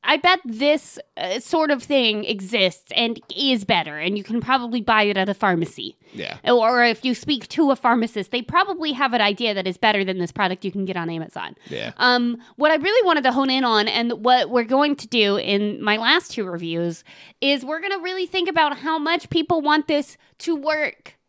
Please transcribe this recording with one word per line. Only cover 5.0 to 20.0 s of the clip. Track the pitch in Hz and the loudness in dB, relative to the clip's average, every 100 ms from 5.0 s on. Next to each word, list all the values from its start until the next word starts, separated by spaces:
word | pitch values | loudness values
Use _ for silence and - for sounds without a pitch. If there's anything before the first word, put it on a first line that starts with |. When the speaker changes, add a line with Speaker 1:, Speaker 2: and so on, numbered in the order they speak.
Speaker 1:
it | 208 190 | 4 0
at | 190 | -2
a | |
pharmacy. | 196 202 175 165 - 101 - _ | 0 0 0 -2 -6 -14 -16 _
Speaker 2:
Yeah. | - - - | -12 -12 -6
Speaker 1:
Or, | - 247 226 247 | 2 2 4 4
or | |
if | 240 226 254 | 2 2 -4
you | 240 | -4
speak | - 277 - | -2 -4 -4
to | - 294 | 0 2
a | 262 | 2
pharmacist, | 247 240 220 214 190 | 2 2 0 -4 -6
they | 247 | -6
probably | 226 349 392 359 302 | -2 0 0 -2 -4
have | 254 269 | -2 0
an | 233 | 2
idea | 208 208 233 | 2 2 -2
that | 196 185 | -2 -4
is | 180 | 2
better | 220 208 | 2 2
than | 190 190 | 0 -2
this | 170 | -4
product | - 190 185 196 | -2 -2 -2 -6
you | |
can | 202 | -6
get | 190 180 | -6 -4
on | 170 | -4
Amazon. | 165 160 - - - - | -6 -10 -10 -12 -14 -12
Speaker 2:
Yeah. | 57 55 - | -10 -10 0
Speaker 1:
Um, | 247 247 240 233 - - | 2 4 0 -4 -12 0
what | 302 | 2
I | 311 | 4
really | 339 466 392 | 4 2 4
wanted | 311 | 4
to | 254 | 2
hone | 247 269 | 2 0
in | 262 | 2
on, | 254 214 208 | 2 2 2
and | - 233 233 220 | 0 -2 0 4
what | 247 175 | 4 4
we're | 240 226 | 0 2
going | 269 294 285 | 2 2 0
to | - | -2
do | 240 202 202 | 2 4 2
in | - 202 208 - | 0 0 0 -2
my | 214 214 | -2 0
last | 226 320 - | 2 2 0
two | - | -8
reviews, | 190 170 170 165 170 165 _ - - _ | -6 -6 -6 -4 -4 -6 _ -20 -20 _
is | 277 277 | 0 0
we're | 262 311 | -2 -6
gonna | 381 392 | -4 -6
really | 349 370 359 | -6 -6 -4
think | 381 349 | -2 0
about | 330 302 277 | 2 0 0
how | 294 320 | -4 -2
much | 294 349 - | 0 -2 -2
people | 330 320 339 | -4 0 0
want | 294 302 294 | 2 0 2
this | 294 | -2